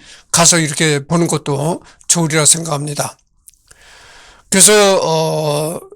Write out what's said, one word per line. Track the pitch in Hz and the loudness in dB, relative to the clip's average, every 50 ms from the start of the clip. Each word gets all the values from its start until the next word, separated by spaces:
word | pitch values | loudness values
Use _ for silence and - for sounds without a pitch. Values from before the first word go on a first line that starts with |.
| - - - - _ _ | -18 -20 -20 -20 _ _
가서 | - - 170 156 - 170 | 0 2 4 4 2 2
이렇게 | 160 143 151 - 165 156 147 143 139 | 0 -2 -2 -2 0 0 0 -2 -2
보는 | - 170 170 170 | -2 0 0 0
것도 | 156 170 147 - - 143 135 143 160 180 - - - - _ _ | 0 -2 -4 -4 -4 -4 -2 -2 -4 -4 -6 -10 -16 -20 _ _
좋으리라 | - - 170 165 151 156 160 147 | -4 -2 -2 -2 0 0 0 0
생각합니다. | 139 - 165 165 165 151 139 143 151 147 147 135 135 - _ _ _ _ _ _ _ _ _ _ _ _ _ _ - - - - - - - - - - _ _ _ | 0 0 -2 -4 -6 -6 -6 -6 -6 -6 -6 -6 -8 -10 _ _ _ _ _ _ _ _ _ _ _ _ _ _ -20 -20 -20 -20 -20 -20 -20 -20 -20 -20 _ _ _
그래서, | - 190 175 202 214 208 202 196 190 180 | 0 2 4 6 6 6 4 4 2 2
어, | - 160 160 160 160 160 156 156 156 151 147 147 156 156 175 - - - - | 0 0 0 -2 -2 -2 -2 -2 -2 -2 -2 -2 -4 -4 -6 -10 -14 -18 -20